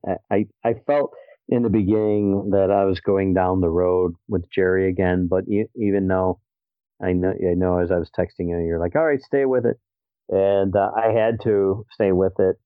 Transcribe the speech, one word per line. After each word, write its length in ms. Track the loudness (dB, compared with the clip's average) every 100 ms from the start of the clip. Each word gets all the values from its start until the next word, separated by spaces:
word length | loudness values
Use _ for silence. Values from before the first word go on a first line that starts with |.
| -6
I, 80 | -8 _
I, 160 | -2 -2 _
I 100 | -4 -4 -2
felt 240 | -2 -2 -8 -20 -20 -2
in 140 | 0
the 40 | 2
beginning 800 | 2 2 2 2 0 0 -2 0
that 180 | 2 2
I 140 | 2
was 160 | 2 0
going 340 | 0 0 2
down 260 | 2 2 0
the 80 | 0
road 460 | 0 0 2 0 -4 -6
with 200 | -6 -4
Jerry 340 | 0 2 2 0
again, 380 | 0 0 0 0
but 200 | -2 0
e-, 180 | -2 -2
even 320 | -4 -2 0 0
though 320 | 0 0 -4 _ _ _ _ _ _
I 100 | -2
know, 180 | 0 -2
I 240 | -2 -2
know 240 | 0 0 0
as 100 | 0
I 60 | -2
was 120 | -2 -6
texting 320 | -6 -6 -6
you, 80 | -4
you're 140 | -4 -4
like, 160 | -2
"All 100 | -2
right, 160 | 0 -2
stay 260 | -2 -2 0
with 200 | 0 0
it." 100 | -4 _ _ _ _ -4
And, 480 | 0 2 0 0 0
uh, 140 | 0 0
I 140 | 0
had 280 | 2 0 0
to 420 | 0 2 0 -2 -8
stay 220 | -2 0
with 220 | 2 0 2
it. 160 | 0 0